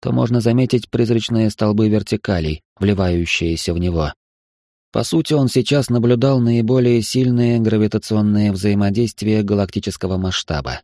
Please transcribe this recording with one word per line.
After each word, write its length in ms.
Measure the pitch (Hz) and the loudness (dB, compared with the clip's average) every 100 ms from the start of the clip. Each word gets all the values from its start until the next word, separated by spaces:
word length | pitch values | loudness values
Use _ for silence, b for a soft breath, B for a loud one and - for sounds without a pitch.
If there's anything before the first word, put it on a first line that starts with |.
то 100 | 127 | -4
можно 280 | 123 120 120 | -2 0 0
заметить 500 | 113 120 127 123 - | 2 2 2 0 -2
призрачные 600 | 117 117 117 - 113 110 | -2 0 0 0 0 0
столбы 400 | - 107 104 110 | 0 0 2 2
вертикалей, 720 | 107 98 107 - 92 78 78 _ _ | 0 -2 -4 -2 -2 -2 -6 _ _
вливающиеся 920 | 98 98 92 87 85 - 85 82 - | 0 2 0 0 -2 -2 -2 -2 -4
в 60 | 85 | -2
него. 340 | 90 82 73 - _ _ _ _ _ _ _ | -2 0 -2 -6 _ _ _ _ _ _ _
По 120 | 110 | -6
сути, 300 | 120 165 - | -2 -2 0
он 160 | 151 131 | 0 2
сейчас 400 | 131 117 143 123 | 0 0 0 0
наблюдал 500 | 120 120 120 135 131 | 0 2 2 2 2
наиболее 600 | 117 117 113 131 123 120 | 2 2 2 2 4 2
сильные 580 | 107 131 127 120 120 117 | 0 0 0 2 2 2
гравитационные 920 | 110 107 107 107 - 107 104 104 104 | 2 2 0 0 -2 0 2 2 2
взаимодействия 920 | 95 104 101 101 101 117 - 104 107 | 0 0 2 0 0 -2 -2 0 0
галактического 720 | 101 104 95 101 98 - 92 95 | 2 0 0 -4 -6 -6 -4 -2
масштаба. 640 | 92 - - 76 65 62 | -2 -4 -4 -6 -6 -10